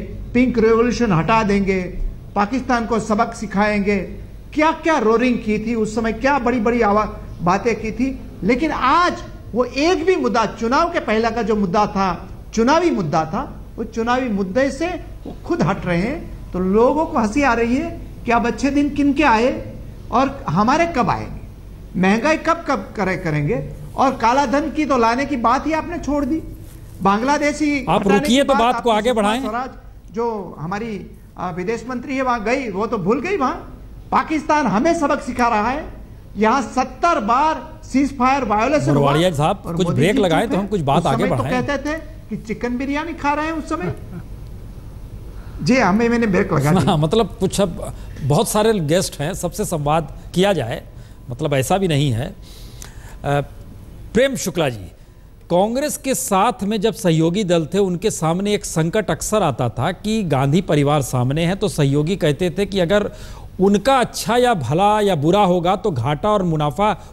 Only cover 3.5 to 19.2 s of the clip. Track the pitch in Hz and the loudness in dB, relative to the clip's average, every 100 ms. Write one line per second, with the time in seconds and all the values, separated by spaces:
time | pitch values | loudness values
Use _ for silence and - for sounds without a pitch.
3.5 | 185 208 208 202 202 175 - - - - | 0 0 2 0 0 -2 -10 -14 -16 -8
4.5 | - 311 320 330 311 214 226 254 226 - | 0 2 2 2 2 4 4 2 0 0
5.5 | 214 214 233 214 240 226 214 269 285 240 | -2 -2 -2 -2 -2 -2 0 0 2 2
6.5 | 247 226 240 208 208 208 - - - 170 | 0 2 2 4 2 0 -6 -12 -4 0
7.5 | 233 240 220 220 208 262 262 - - 180 | 0 0 -2 -4 -2 -2 -4 -10 -4 0
8.5 | 247 311 240 254 311 349 - - - - | 2 0 0 2 4 4 0 -8 -16 -6
9.5 | 208 247 269 311 359 330 370 247 214 214 | -2 -2 2 2 2 2 2 2 2 0
10.5 | - 226 277 339 339 - 220 233 226 220 | 0 0 2 2 0 0 2 2 0 0
11.5 | 214 196 208 208 202 190 175 - - - | 0 2 2 2 2 0 -2 -8 -14 -6
12.5 | - 233 320 349 240 165 160 156 214 294 | 0 4 4 4 2 0 0 0 -2 -6
13.5 | - - - 226 233 226 254 262 196 190 | -10 -12 -10 -8 -4 0 0 0 -2 0
14.5 | 214 269 269 330 339 - - - - - | 2 2 0 -4 -4 -10 -14 -12 -10 -4
15.5 | 339 302 196 180 170 208 320 - - - | 0 0 0 0 0 0 -4 -8 -12 -8
16.5 | 185 185 202 247 294 320 302 220 294 277 | -4 2 4 4 4 0 0 0 2 2
17.5 | 233 233 254 330 339 - - - 233 233 | 2 2 0 -2 -8 -12 -8 0 2 2
18.5 | 233 269 277 294 - 285 277 | 0 0 2 0 2 2 4